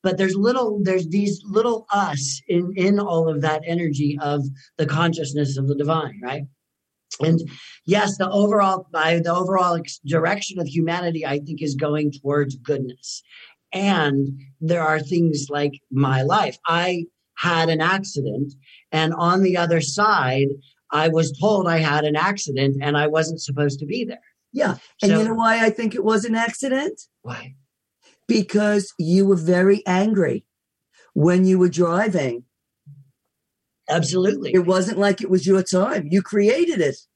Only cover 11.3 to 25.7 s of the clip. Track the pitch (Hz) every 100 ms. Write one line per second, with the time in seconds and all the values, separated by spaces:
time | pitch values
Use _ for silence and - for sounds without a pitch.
11.3 | 143 143 160 156 135 147 151 151 143 139
12.3 | 147 143 135 - 139 131 123 - - _
13.3 | - - _ _ 185 196 180 147 139 139
14.3 | 135 - _ 160 170 156 156 131 175 165
15.3 | 147 131 143 143 139 _ 131 139 131 135
16.3 | 202 160 - - 165 180 180 170 _ _
17.3 | - 175 170 165 160 160 196 196 - 131
18.3 | 107 143 - _ - _ 156 160 170 170
19.3 | 185 190 175 170 165 147 - 208 196 131
20.3 | 135 139 139 _ _ _ 147 160 160 151
21.3 | 139 202 208 170 165 156 147 151 151 180
22.3 | 202 - 135 139 139 143 147 151 156 160
23.3 | 165 - 139 147 139 147 247 233 - _
24.3 | _ _ 240 196 - - _ 202 214 220
25.3 | 226 226 226 226